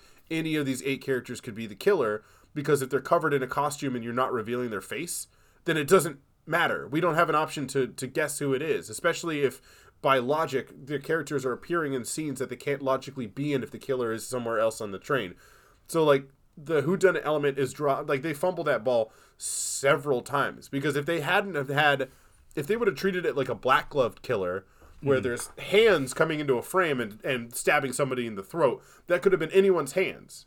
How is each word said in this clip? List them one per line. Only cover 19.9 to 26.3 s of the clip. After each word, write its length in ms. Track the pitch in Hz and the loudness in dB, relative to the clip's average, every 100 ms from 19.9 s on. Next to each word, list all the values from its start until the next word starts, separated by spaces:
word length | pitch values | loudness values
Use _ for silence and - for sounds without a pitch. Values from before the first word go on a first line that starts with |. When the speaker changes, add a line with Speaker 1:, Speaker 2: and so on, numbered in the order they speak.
| 147 143 127 | 2 2 -2
Speaker 1:
times, 460 | - 143 120 - - | 0 -2 -2 -4 -8
because 280 | 139 151 139 | -4 -2 0
if 100 | 143 | -2
they 140 | 170 | -2
hadn't 340 | 147 185 202 | 0 0 0
have 140 | 156 135 | -4 -2
had, 400 | 143 151 139 131 - _ _ - - | 2 4 4 0 -8 _ _ -10 -8
if 100 | 143 | -2
they 100 | 226 | 0
would 120 | 233 | 0
have 80 | 143 | 0
treated 280 | 190 185 | 0 0
it 120 | 165 131 | 0 0
like 120 | 131 | -2
a 60 | |
black-gloved 680 | 110 127 139 - 147 117 - | -2 2 2 2 0 0 -2
killer, 420 | - 117 90 92 - _ - - | -4 -2 -2 -4 -8 _ -20 -6
where 140 | 139 131 | 0 2
Speaker 2:
Mm-hmm. 60 | |
Speaker 1:
there's 240 | 123 120 - - | 2 -4 -8 -12
hands 540 | - 196 226 175 131 | 2 6 6 4 0
coming 280 | - 160 | 0 0